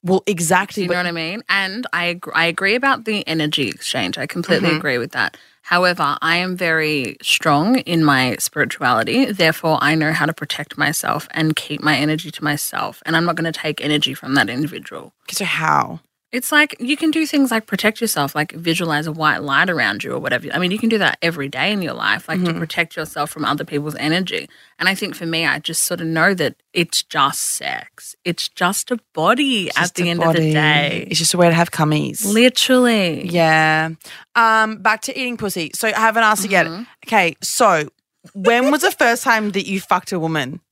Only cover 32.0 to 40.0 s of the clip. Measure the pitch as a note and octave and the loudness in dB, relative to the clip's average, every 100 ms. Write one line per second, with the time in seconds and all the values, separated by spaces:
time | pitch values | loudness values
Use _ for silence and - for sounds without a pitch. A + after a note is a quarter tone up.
32 | C#3+ - G3+ G#3+ B3 B3 - B3+ B3 A3+ | -2 -4 0 4 4 4 2 4 4 4
33 | F3+ D#3 F3+ F3 E3 D#3+ D#3 D#3 D#3+ D#3+ | 0 -2 -2 2 4 6 4 2 0 -6
34 | - - - - A3+ A3 A3 A3 G#3 A3 | -14 -20 -4 2 4 4 2 0 0 0
35 | - C4+ B3+ A#3+ G#3+ F3+ D#3+ - A3 A3 | -4 -6 -6 -4 -6 -4 -6 -4 -2 2
36 | A3+ A3 A3 G#3+ F#3+ F#3+ D#3+ E3 A#3+ _ | 2 4 2 2 2 2 2 -2 -14 _
37 | - A3 F3 - - - A3+ E3+ C#3+ _ | 0 2 2 -2 -6 2 4 4 0 _
38 | _ _ - G3+ F#3+ A#3 C4 D4 F4 - | _ _ -18 -2 2 4 4 2 0 2
39 | B3 A#3+ C4+ A3+ G#3 G3+ F#3 F#3+ - F3+ | 2 2 2 2 2 -4 -2 -4 0 -2